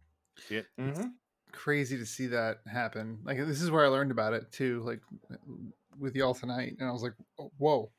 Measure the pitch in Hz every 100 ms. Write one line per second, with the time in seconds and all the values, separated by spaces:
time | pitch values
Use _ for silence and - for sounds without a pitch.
0 | _ _ _ - - 107 - - 131 151
1 | 247 - _ _ _ - 147 147 131 131
2 | 110 - 131 120 113 107 - 120 113 110
3 | 110 110 123 135 151 139 175 156 143 135
4 | 139 117 107 113 - - 131 120 117 117
5 | - - - 127 143 - 120 - _ 143
6 | 139 131 131 123 123 123 123 - 131 120
7 | 120 113 - - - 139 147 139 107